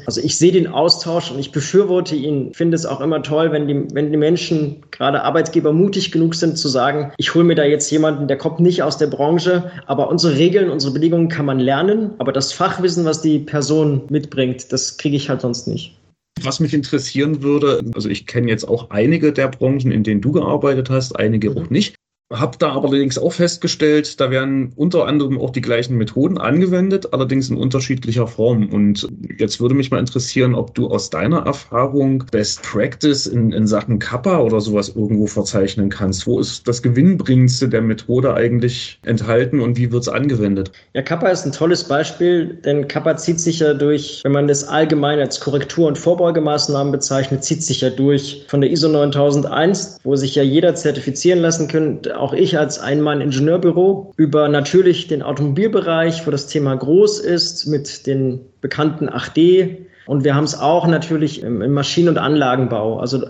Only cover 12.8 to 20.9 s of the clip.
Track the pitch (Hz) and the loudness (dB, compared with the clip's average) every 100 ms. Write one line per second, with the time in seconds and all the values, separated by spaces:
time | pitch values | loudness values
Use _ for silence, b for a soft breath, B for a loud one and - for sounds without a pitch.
12.8 | 180 170 160 156 160 151 147 147 131 156 | -2 0 0 0 0 0 0 -4 0 2
13.8 | 151 135 - 147 135 131 127 127 - 127 | 2 0 -2 -4 -4 -2 -2 -2 -4 -4
14.8 | - - 151 143 143 127 120 117 - 113 | -4 -4 -2 -2 -2 -4 -4 -4 -6 -8
15.8 | - _ _ _ _ - 135 135 151 147 | -10 _ _ _ _ -8 -6 -2 0 0
16.8 | 131 143 131 135 147 147 139 147 143 123 | 0 -4 -2 -2 -2 -2 0 2 2 0
17.8 | 117 107 107 101 - 123 120 107 - 117 | -2 -6 -4 -6 -4 -2 0 -2 0 -2
18.8 | - 104 127 165 151 139 131 - 131 139 | -2 0 2 4 2 2 -2 0 0 2
19.8 | 123 110 107 101 127 156 - 151 143 131 | 0 0 2 0 2 0 0 0 0 0
20.8 | 131 | 0